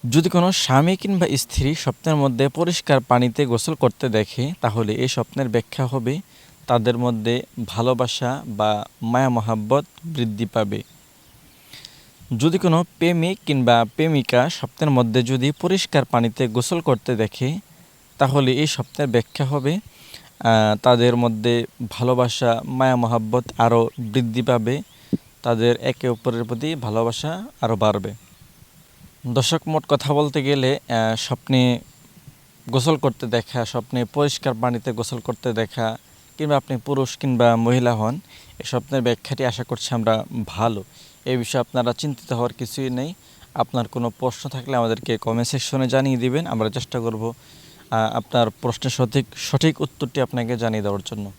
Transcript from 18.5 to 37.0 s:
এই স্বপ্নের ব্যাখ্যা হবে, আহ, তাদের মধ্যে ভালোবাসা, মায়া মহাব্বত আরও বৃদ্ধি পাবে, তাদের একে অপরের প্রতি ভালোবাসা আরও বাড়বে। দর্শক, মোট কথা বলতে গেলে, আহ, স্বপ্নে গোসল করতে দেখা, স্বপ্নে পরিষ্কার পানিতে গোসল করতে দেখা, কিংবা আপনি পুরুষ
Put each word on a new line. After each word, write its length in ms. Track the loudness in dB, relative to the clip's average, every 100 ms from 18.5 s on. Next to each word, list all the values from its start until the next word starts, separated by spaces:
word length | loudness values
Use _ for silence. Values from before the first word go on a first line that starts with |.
এই 140 | 2 0
স্বপ্নের 400 | -2 -6 -2 2
ব্যাখ্যা 380 | 2 0 -4 -2
হবে, 280 | 0 -2
আহ, 1040 | -4 -8 -20 -20 -20 -20 _ 4 4 4 4
তাদের 340 | 4 6 6 4
মধ্যে 500 | 0 0 0 0 -2 _ -10
ভালোবাসা, 720 | -2 0 2 0 0 0 0
মায়া 320 | -2 0 2 2
মহাব্বত 480 | 2 0 0 -2 -2 2
আরও 300 | 4 4 2 -2
বৃদ্ধি 420 | -2 0 0 -2
পাবে, 400 | 0 2 2 -4 -6 -20 -6 -6 _ _
তাদের 340 | -2 2 4 2
একে 280 | -2 -2 -2
অপরের 360 | -2 -2 -4
প্রতি 300 | -4 -4 -4
ভালোবাসা 720 | -6 -2 0 0 -2 -8 -8 -12 -6
আরও 160 | -2 2
বাড়বে। 380 | 2 2 -4 -12 -20 -20 -20 _ -20 -20 _ _ -20 _ -4
দর্শক, 340 | 0 0 0 0
মোট 160 | -4 0
কথা 260 | 0 2
বলতে 280 | 0 2 0
গেলে, 380 | 0 0 0 -2 -2
আহ, 280 | 0 0 -2
স্বপ্নে 640 | -4 -6 0 2 4 0 -6 _ -20 -20 -20 -20 _ _ -4
গোসল 260 | 0 2 2
করতে 300 | 0 -2 -2
দেখা, 380 | -2 -2 -6
স্বপ্নে 400 | -4 -6 -4 -4
পরিষ্কার 500 | -4 0 0 0 -4 -2
পানিতে 320 | -2 -2 -4
গোসল 260 | -6 -6 -6
করতে 340 | -8 -6 -4
দেখা, 460 | -2 -4 -4 -6 -6 _ -20 _ -8
কিংবা 180 | -2 -2
আপনি 200 | -2 -6
পুরুষ 400 | -2 -2